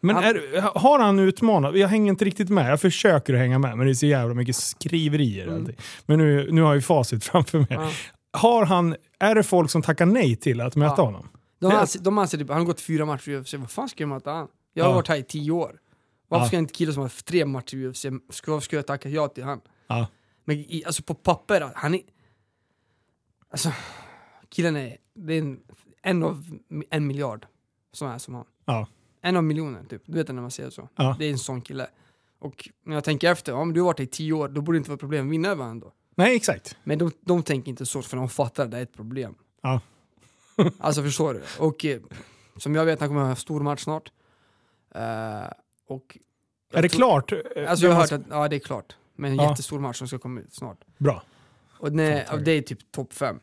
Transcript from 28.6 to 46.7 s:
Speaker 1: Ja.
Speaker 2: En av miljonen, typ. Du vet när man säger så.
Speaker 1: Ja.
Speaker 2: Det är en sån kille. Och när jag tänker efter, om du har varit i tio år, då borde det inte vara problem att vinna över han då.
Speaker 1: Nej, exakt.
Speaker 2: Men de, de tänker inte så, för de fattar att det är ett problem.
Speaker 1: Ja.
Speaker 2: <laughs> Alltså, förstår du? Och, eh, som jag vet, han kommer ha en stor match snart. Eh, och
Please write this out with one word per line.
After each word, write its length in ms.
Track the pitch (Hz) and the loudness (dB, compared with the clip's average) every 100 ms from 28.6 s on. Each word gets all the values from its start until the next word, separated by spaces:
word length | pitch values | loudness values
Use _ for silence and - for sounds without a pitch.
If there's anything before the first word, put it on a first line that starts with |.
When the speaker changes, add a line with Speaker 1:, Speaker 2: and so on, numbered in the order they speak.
Speaker 1:
Ja. 220 | - 117 107 _ _ _ | -4 -4 -4 _ _ _
Speaker 2:
En 140 | 175 185 | -2 0
av 80 | |
miljonen, 420 | 156 151 156 117 - | 2 0 -4 -10 -14
typ. 160 | 107 - | -18 -8
Du 60 | 160 | -6
vet 100 | - | -4
när 60 | 127 | -6
man 80 | 123 | -10
säger 200 | - 131 | -12 -14
så. 180 | - 135 - | -16 -18 -2
Speaker 1:
Ja. 200 | 131 131 | -2 0
Speaker 2:
Det 60 | |
är 60 | 151 | -4
en 80 | 139 | -4
sån 220 | - 127 | -6 -10
kille. 240 | 120 135 127 _ _ _ _ _ | -10 -12 -12 _ _ _ _ _
Och 280 | 143 - - _ - | -18 -16 -20 _ -8
när 80 | |
jag 100 | 151 | -6
tänker 280 | 147 147 170 | -2 0 2
efter, 220 | 175 - | 0 -2
om 180 | 127 165 | -4 -2
du 80 | 165 | 0
har 40 | 180 | 0
varit 140 | 156 | 0
i 60 | 131 | -6
tio 260 | - 156 | -6 -4
år, 160 | 156 143 | -2 -2
då 120 | 143 | -6
borde 160 | 147 165 | -2 -2
det 20 | |
inte 120 | 135 | -2
vara 80 | 143 | -10
problem 280 | 139 151 135 | -6 -4 -2
att 60 | |
vinna 160 | 160 175 | -2 -2
över 160 | 170 | -4
han 160 | 123 113 | -8 -12
då. 120 | - _ _ | -16 _ _
Speaker 1:
Nej, 220 | - 196 247 | 2 4 4
exakt. 400 | - 101 - - | 0 -4 -8 -14
Speaker 2:
Men 140 | - 151 | -6 -2
de, 120 | 170 - | -2 -4
de 220 | - 175 | 0 0
tänker 280 | - 139 131 | 2 -4 -4
inte 160 | 123 131 | -8 -8
så, 160 | 139 | -8
för 140 | 123 127 | -8 -6
de 120 | 127 | -6
fattar 360 | - 127 - | -2 -4 -2
att 60 | 127 | -6
det 80 | 117 | -6
är 40 | |
ett 140 | 127 - | -12 -12
problem. 380 | 110 131 117 87 _ _ | -12 -10 -10 -12 _ _
Speaker 1:
Ja. 180 | 127 127 - _ _ _ _ _ _ - | -2 -2 -4 _ _ _ _ _ _ 0
Speaker 2:
<laughs> 140 | 170 - | 0 2
Alltså, 240 | 151 147 | -4 -2
förstår 320 | 143 131 147 | -2 -2 -2
du? 80 | 117 71 - | -4 -10 -2
Och, 260 | 160 - | -2 -2
eh, 160 | 156 127 - - - _ _ - | -6 -6 -10 -20 -20 _ _ -12
som 180 | 139 | -4
jag 100 | 156 | 0
vet, 160 | 160 156 | 2 0
han 80 | 147 | -2
kommer 120 | 147 | 0
ha 80 | 135 | 0
en 60 | 127 | -2
stor 240 | - 151 | -6 -4
match 200 | 143 147 | -4 -4
snart. 300 | - 156 - _ _ _ _ _ _ _ _ | -6 -8 -10 _ _ _ _ _ _ _ _
Eh, 60 | - 113 113 113 107 95 - _ _ _ | -10 -8 -6 -8 -10 -12 -14 _ _ _
och 300 | 135 _ - _ _ _ _ _ | -14 _ -20 _ _ _ _ _